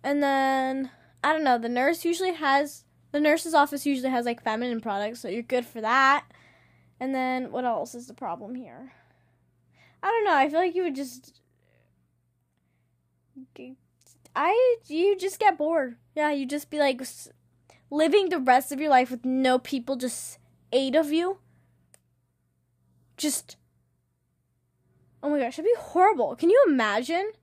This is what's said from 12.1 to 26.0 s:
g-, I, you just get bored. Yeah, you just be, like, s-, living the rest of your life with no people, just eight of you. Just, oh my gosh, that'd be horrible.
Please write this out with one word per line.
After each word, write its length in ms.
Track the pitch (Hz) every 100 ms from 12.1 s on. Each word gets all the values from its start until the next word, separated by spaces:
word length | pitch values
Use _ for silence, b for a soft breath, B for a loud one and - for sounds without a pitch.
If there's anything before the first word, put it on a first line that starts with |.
| _ _ _ _ _ _ _ _ _ _ _ _ 269 262 -
g-, 180 | 359 262 _ _ _ _ _ -
I, 420 | 311 440 508 466 -
you 300 | 302 381 392
just 220 | 359 -
get 180 | 415 339
bored. 400 | 302 330 262 233 _ -
Yeah, 160 | 302
you 140 | 294 262
just 240 | 294 285
be, 80 | 302
like, 240 | 285 254
s-, 280 | 262 - - _ _ _ _ b b
living 380 | 285 311 403 381
the 100 | 330
rest 320 | 262 254 277
of 80 | 277
your 100 | 302
life 220 | 262 254
with 140 | 247 254
no 340 | 262 262 254
people, 360 | - 277 240 262
just 420 | 254 - - - _ _ _
eight 240 | 240 269 277
of 160 | 302
you. 280 | 311 359 392 _ _ _ _ _ _ _ _ _ _ _ _ _ _ _ _ _ -
Just, 400 | 302 - - - _ _ _ _ _ _ _ _ _ _ _ _ _ _ _ _
oh 80 | 285
my 100 | 294
gosh, 180 | 240 285
that'd 80 | 359
be 140 | 480
horrible. 560 | - 349